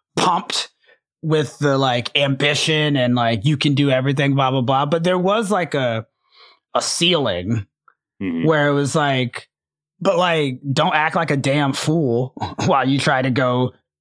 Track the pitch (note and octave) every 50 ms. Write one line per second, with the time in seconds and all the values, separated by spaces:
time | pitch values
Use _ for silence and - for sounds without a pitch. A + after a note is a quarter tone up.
0 | _ _ _ - - F#3 F3 F3+ G3 - - - - - _ _ _ _ _ _
1 | _ _ _ _ - D#3+ D#3 D#3 D3+ - - - C#3+ D3 C#3 C3+ C#3 C3+ B2 B2
2 | A2+ - - C#3+ C#3+ C#3 C#3 C3 D3 D3 D3 C#3 - - D#3 D3+ D3+ D3+ C#3+ C3+
3 | B2 B2 B2 B2 A#2+ A#2 A#2 A2 F#2+ D3 D#3 C3+ - D3+ C#3+ C3 C#3+ C#3+ C3 C3
4 | B2+ C#3 C#3 C#3 C#3+ C#3 C#3 C3+ C3+ C3 C3 C3+ B2 A#2 C3+ C3+ C#3+ C#3+ E3 E3+
5 | E3 F3+ F#3 F#3 F3 F#3+ G3+ A3+ A#3 F#3 G#3 F#3+ F3 C#3 - C#3+ C3 A#2+ A2+ A2+
6 | A2 - _ _ _ _ _ _ - - _ _ _ _ - B2 - - - -
7 | E3+ F3 F3+ D#3 C#3 A#2 F#2 F2 F2 F#2+ A2+ A2 G2+ - _ _ _ _ _ _
8 | _ _ _ _ G2 F#2 E2+ E2 C3 D#3 D#3+ D3+ D3 D3 C#3+ C#3+ C#3+ C3+ - D#3+
9 | D3 C#3+ C3+ C3 B2+ A#2+ - - - - _ _ _ _ _ _ _ _ _ _
10 | E3+ F#3+ F#3+ E3+ F3+ F3+ E3 D#3+ D3+ C#3 B2+ B2+ - C#3+ C3 C3 D3+ F3+ E3 D3+
11 | D3+ D#3+ - F3+ E3 C#3 D3+ C#3+ - - C#3 D3 D3 C3+ C3 - - - D#3 E3+
12 | D#3+ B2+ A#2 A#2 B2 C3 - - - - - - - - F3+ C#3 B2+ C3 C3+ C#3
13 | - D#3 C#3+ C3 B2+ C3+ B2 C3+ C3 B2+ B2 B2 B2+ B2 - _ _ _ _ _